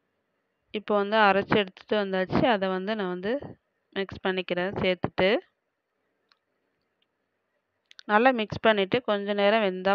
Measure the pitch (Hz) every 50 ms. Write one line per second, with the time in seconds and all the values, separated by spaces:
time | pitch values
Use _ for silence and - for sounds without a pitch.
0 | _ _ _ _ _ _ _ _ _ _ _ _ _ _ - 220 202 - 214 202
1 | 202 202 214 220 214 196 190 196 196 - - 220 202 185 - - - - 233 214
2 | 202 196 190 185 185 180 - - 311 269 233 196 190 190 185 185 190 202 220 214
3 | 196 180 180 180 180 208 247 285 - - - _ _ _ _ _ _ _ - 196
4 | 196 - - - - 190 185 185 180 - 175 175 180 190 208 - 208 185 180 180
5 | - 180 - - 185 190 226 349 - _ _ _ _ _ _ _ _ _ _ _
6 | _ _ _ _ _ _ _ _ _ _ _ _ _ _ _ _ _ _ _ _
7 | _ _ _ _ _ _ _ _ _ _ _ _ _ _ _ _ _ _ - _
8 | - - 208 214 240 262 254 233 214 - - - - 226 214 202 190 185 - 254
9 | - - 208 202 202 202 208 202 202 202 214 226 214 190 185 185 185 196